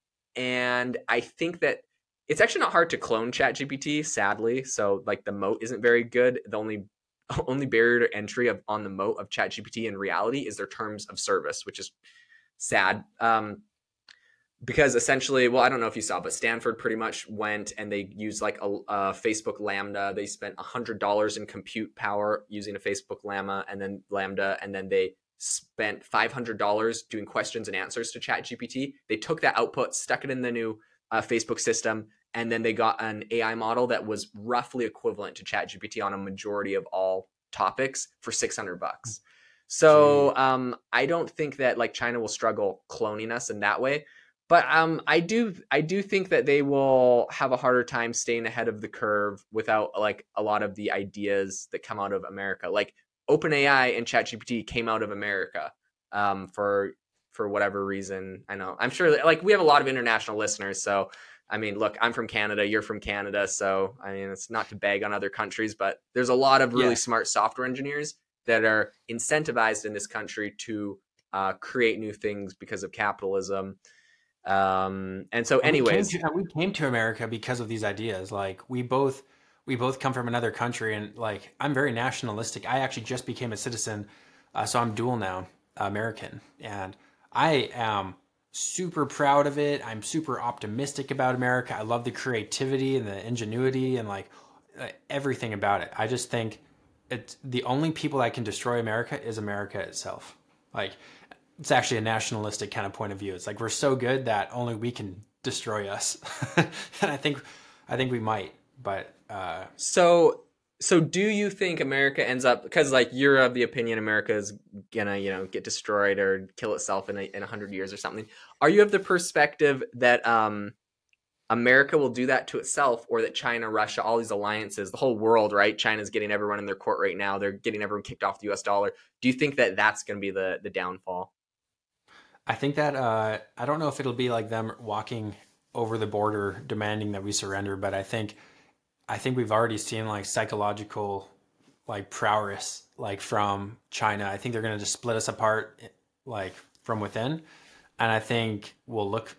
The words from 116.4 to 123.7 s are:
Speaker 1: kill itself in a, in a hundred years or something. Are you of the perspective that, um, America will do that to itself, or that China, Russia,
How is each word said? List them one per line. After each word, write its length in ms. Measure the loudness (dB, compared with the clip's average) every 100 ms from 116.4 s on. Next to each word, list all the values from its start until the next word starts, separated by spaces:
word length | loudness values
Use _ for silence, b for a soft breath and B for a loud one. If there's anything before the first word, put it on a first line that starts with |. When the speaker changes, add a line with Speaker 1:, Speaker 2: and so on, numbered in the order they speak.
| -4 -8
Speaker 1:
kill 160 | -4
itself 360 | -4 -2 -4 -4
in 80 | -8
a, 40 |
in 200 | -8 -8
a 40 | -10
hundred 260 | -10 -10
years 180 | -8 -8
or 60 | -6
something. 280 | -8 -8 -12 B B B
Are 80 | 6
you 100 | 8
of 100 | 8
the 80 | 6
perspective 840 | 2 0 2 2 2 6 4 4 -4
that, 340 | 2 6 6 6
um, 460 | 4 4 0 -8 -12 _ _ _ _ _ _ -2
America 480 | 2 8 8 8 4
will 120 | 2
do 160 | 2 2
that 200 | 2 0
to 120 | -6
itself, 460 | -4 2 2 2 0
or 100 | 0
that 120 | 0
China, 340 | -2 -2 -2
Russia, 340 | -2